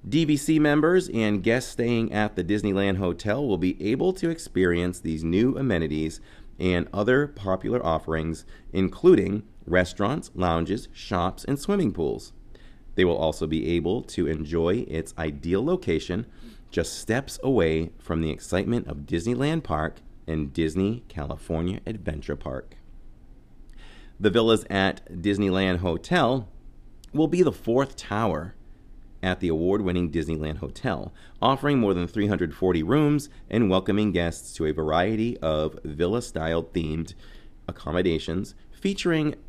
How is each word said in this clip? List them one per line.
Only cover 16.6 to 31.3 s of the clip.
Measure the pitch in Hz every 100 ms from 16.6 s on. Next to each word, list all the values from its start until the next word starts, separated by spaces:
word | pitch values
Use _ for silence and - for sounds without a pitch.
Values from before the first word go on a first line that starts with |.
| -
just | - 82 -
steps | - 117 143 -
away | - 127 80 80 82 -
from | - 80
the | 80
excitement | 71 - 90 98 117 -
of | 71 71
Disneyland | 85 90 123 143 160
Park | - 76 78 - - - -
and | 80 73
Disney | 67 80 82 98 120 -
California | 90 71 67 - 80 87 101 -
Adventure | 82 82 78 - 73
Park. | - 65 - - - - - - - - - - - - - - - -
The | 104
villas | 113 113 110 -
at | 98 95 - -
Disneyland | 87 95 101 98 92 95 90
Hotel | 90 80 - 175 120 131 110 - - - - - -
will | 143 156
be | 170
the | 165
fourth | - - 120 135 -
tower | - 104 113 76 87 - - - - - - -
at | 92 90
the | 87
award-winning | 80 87 101 95 90 87
Disneyland | 78 76 80 78 78
Hotel, | 69 - 131 78 50 - -